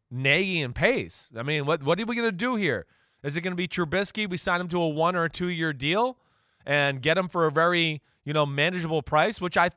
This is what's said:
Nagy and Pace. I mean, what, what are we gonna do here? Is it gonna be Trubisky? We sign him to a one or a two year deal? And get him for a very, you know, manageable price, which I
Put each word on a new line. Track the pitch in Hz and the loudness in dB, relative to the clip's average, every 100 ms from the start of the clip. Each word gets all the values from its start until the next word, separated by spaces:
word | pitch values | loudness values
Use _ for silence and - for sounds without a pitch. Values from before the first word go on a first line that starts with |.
| _ | _
Nagy | 123 139 156 190 170 | 0 4 4 2 0
and | 127 | -2
Pace. | 120 196 240 87 - - 113 | 2 2 2 -4 -12 -14 -8
I | |
mean, | 135 151 143 | -2 -2 0
what, | 160 | 0
what | 139 180 | 2 0
are | 226 | 0
we | 240 | 0
gonna | 226 | 0
do | 175 247 226 | 0 -2 0
here? | 175 104 - _ _ _ | 0 -2 -6 _ _ _
Is | 143 160 | -6 -4
it | |
gonna | 185 | -4
be | 180 180 | -4 -4
Trubisky? | 180 156 185 202 214 208 | -2 -2 0 -2 -4 -4
We | 185 | -2
sign | 190 175 | -2 -2
him | 180 | -2
to | 175 | 0
a | 160 | 0
one | 151 165 | 2 0
or | 180 | 0
a | 165 | -2
two | - 180 | -2 -4
year | 165 160 | -2 -4
deal? | 135 143 196 247 247 _ _ _ _ - | -2 0 0 0 -4 _ _ _ _ -2
And | 143 139 135 | 0 0 0
get | 147 175 | 0 0
him | 185 | 0
for | 175 156 | 2 2
a | |
very, | 151 170 175 165 151 _ _ | 4 2 4 0 -2 _ _
you | 143 | -2
know, | 151 | 0
manageable | 143 139 165 180 165 160 | 0 2 0 0 -2 -2
price, | - 151 190 - | 2 2 2 0
which | 180 185 | -2 2
I | 175 | 0